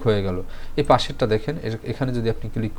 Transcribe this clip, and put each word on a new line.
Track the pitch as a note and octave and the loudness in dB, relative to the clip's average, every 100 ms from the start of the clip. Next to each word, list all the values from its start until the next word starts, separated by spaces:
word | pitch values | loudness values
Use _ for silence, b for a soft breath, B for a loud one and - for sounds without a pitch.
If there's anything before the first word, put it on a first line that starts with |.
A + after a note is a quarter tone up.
| A#2 | 2
হয়ে | G#2 F#2+ | 2 2
গেল। | F2+ - B B - | -2 -4 B B 0
এই | C#3+ | 4
পাশেরটা | A#2+ - C#3 A#2+ | 4 2 0 2
দেখেন, | G#2+ - D#3+ A2+ | 2 0 -4 -4
এর, | A2 - | -6 -6
এখানে | A2+ C3 A#2+ | -2 -2 0
যদি | A2+ | 0
আপনি | A2 A2+ - | -2 -2 -2
ক্লিক | G#2+ | -4